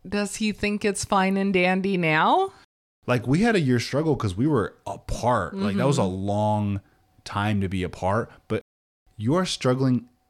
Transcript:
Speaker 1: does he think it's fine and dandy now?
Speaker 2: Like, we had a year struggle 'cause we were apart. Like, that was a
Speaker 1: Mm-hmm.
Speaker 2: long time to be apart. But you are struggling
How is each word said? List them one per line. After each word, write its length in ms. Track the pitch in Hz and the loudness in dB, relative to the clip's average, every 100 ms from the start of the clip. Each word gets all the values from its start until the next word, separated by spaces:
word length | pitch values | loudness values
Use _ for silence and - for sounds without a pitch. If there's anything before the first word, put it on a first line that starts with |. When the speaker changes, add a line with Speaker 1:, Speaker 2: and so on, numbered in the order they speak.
| 185 | -6
Speaker 1:
does 280 | 208 202 - | -4 -4 -2
he 160 | 214 | -2
think 320 | 202 208 208 | -2 -2 -2
it's 200 | 208 196 | -2 -2
fine 320 | - 202 190 196 | 0 2 2 2
and 160 | 196 | 2
dandy 440 | 185 180 185 190 185 | 2 2 0 0 0
now? 560 | 165 156 190 320 381 - _ _ _ _ - | 2 2 4 2 0 -6 _ _ _ _ -2
Speaker 2:
Like, 200 | 123 113 | -2 2
we 140 | 151 | 2
had 120 | 233 | 4
a 60 | 214 | 2
year 180 | 139 123 | 2 2
struggle 380 | - 135 160 135 | 0 -2 0 0
'cause 200 | 107 90 | -2 0
we 100 | 143 | 2
were 260 | 139 92 - - | 2 0 -6 -14
apart. 680 | 85 - - 113 120 85 - | -12 -8 -2 0 0 0 -4
Like, 200 | 101 101 | -2 2
that 100 | 131 | 2
was 120 | 135 | 2
a 40 | |
Speaker 1:
Mm-hmm. 240 | 98 92 101 | 0 -2 -2
Speaker 2:
long 540 | 104 107 107 104 101 - _ _ _ | 0 0 0 -2 -4 -8 _ _ _
time 360 | - 104 104 104 | -10 -4 -2 0
to 80 | 95 | -2
be 140 | 95 | -2
apart. 460 | 107 - 92 104 - - - | -4 -4 -2 -2 -4 -10 -6
But 140 | 110 - _ _ _ _ - | -6 -6 _ _ _ _ -6
you 180 | 107 | -2
are 100 | 170 180 | 0 0
struggling 600 | - 131 127 131 123 - _ | -2 0 2 2 0 -2 _